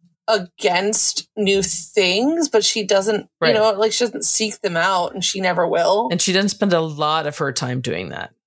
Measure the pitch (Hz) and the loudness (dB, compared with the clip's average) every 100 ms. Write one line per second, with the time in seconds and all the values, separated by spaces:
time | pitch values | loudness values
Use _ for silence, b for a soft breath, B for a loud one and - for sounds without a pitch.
0 | _ _ - 208 180 - 196 175 202 220 | _ _ -2 -2 -2 -4 0 0 0 0
1 | - - - 220 196 196 190 - - 214 | 0 -2 -8 -2 0 2 0 -4 -2 0
2 | 180 190 277 330 302 214 - 226 196 196 | 2 2 0 0 2 2 2 -2 0 2
3 | 202 208 - _ 160 220 220 196 220 - | 2 -2 -6 _ 2 4 4 2 0 0
4 | 240 - - - 220 - 196 165 185 185 | -2 -2 -2 0 -2 -4 -4 0 0 0
5 | 175 196 - 196 185 175 175 170 165 208 | -2 -4 -4 -2 0 0 0 2 2 2
6 | 247 180 - 185 196 - 202 170 160 147 | 0 0 2 2 0 0 2 2 0 -2
7 | 151 160 147 143 139 123 127 127 123 85 | -2 -2 -4 -4 -4 -2 -4 -4 -4 -6
8 | 95 - - _ | -6 -10 -12 _